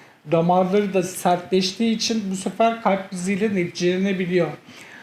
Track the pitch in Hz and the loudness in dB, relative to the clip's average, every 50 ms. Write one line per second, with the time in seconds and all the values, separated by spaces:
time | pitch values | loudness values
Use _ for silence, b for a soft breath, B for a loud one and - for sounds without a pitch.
0 | B B B B - 151 165 165 165 175 180 185 190 180 190 208 208 196 180 190 | B B B B -4 0 2 2 4 4 4 4 4 4 2 2 2 2 0 -2
1 | 175 185 - - - 185 180 175 175 - 190 185 185 - - - 226 226 220 220 | -2 -2 -4 -2 0 2 2 0 0 0 0 0 0 0 -2 0 0 0 0 0
2 | - - 226 226 202 190 190 185 - 220 - - 226 233 226 226 - 208 196 196 | -2 -2 -2 -2 -2 -4 -4 -4 -6 -4 0 2 2 2 2 0 0 0 0 0
3 | 196 - 196 180 175 190 202 180 214 226 202 190 170 165 - - 175 180 180 185 | -2 -6 -8 -6 -2 -2 0 0 0 0 0 0 -2 -2 -2 -2 0 0 2 2
4 | 190 202 196 180 190 175 180 175 165 151 147 - B B B B B B B B | 0 0 0 -2 -2 0 2 2 0 0 -4 -8 B B B B B B B B